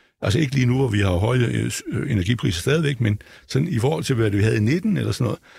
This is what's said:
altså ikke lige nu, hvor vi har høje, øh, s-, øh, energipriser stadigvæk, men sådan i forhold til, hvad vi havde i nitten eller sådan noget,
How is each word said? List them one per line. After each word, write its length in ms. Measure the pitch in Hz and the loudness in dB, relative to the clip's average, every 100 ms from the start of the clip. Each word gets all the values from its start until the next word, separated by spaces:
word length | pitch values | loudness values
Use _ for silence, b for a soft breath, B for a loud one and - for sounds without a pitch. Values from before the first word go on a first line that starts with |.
| b b | b b
altså 180 | - 101 | -2 0
ikke 160 | 123 135 | 0 2
lige 100 | 123 | 2
nu, 100 | 131 | 2
hvor 120 | 131 | 2
vi 120 | 101 | 2
har 100 | 98 | 2
høje, 280 | 87 107 127 120 | 2 2 2 0
øh, 260 | - 55 | 0 -2
s-, 120 | - 349 | -6 -6
øh, 200 | - - | -4 -2
energipriser 500 | 98 90 120 131 95 | 0 0 0 0 -2
stadigvæk, 400 | - 151 147 131 | 0 0 0 0
men 180 | 113 107 B B B | 0 -2 B B B
sådan 200 | 135 170 | -2 -2
i 120 | 127 | 0
forhold 240 | 131 160 | 0 -2
til, 120 | 156 120 | -2 0
hvad 140 | 110 | 2
vi 140 | 101 | 2
havde 140 | 107 117 | 2 2
i 20 | |
nitten 380 | 107 170 220 170 | 2 0 0 -2
eller 140 | 110 | -2
sådan 140 | - 120 | -2 -2
noget, 140 | - B | -4 B